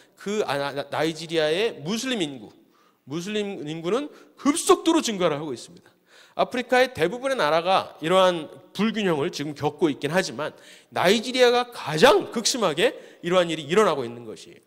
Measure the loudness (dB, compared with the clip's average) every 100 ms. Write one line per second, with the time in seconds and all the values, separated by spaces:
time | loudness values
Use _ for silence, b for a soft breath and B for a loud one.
0 | B _ -6 -4 -2 -2 -4 -6 -6 -2
1 | -2 -4 -4 0 0 0 -2 -4 -6 -4
2 | -4 -2 -4 -6 -16 -20 _ b b b
3 | -10 -8 -6 -4 -4 -8 -8 -8 -4 -4
4 | -4 B B -4 -2 0 4 4 4 2
5 | 0 0 0 -2 -6 -10 -14 -20 _ _
6 | B B B -4 -2 -2 2 4 2 2
7 | -2 -2 -4 0 2 2 2 0 0 -6
8 | 2 6 6 2 -6 -16 -14 -2 -2 0
9 | 0 0 -2 -4 -8 -4 -4 0 -2 0
10 | -2 -2 -2 -6 -10 -12 B B B 0
11 | 2 2 0 2 4 4 -2 -8 -6 6
12 | 6 6 2 -4 -2 0 0 2 0 -2
13 | -14 -12 0 2 2 -2 0 2 4 2
14 | -4 -10 -14 -16 -20 -20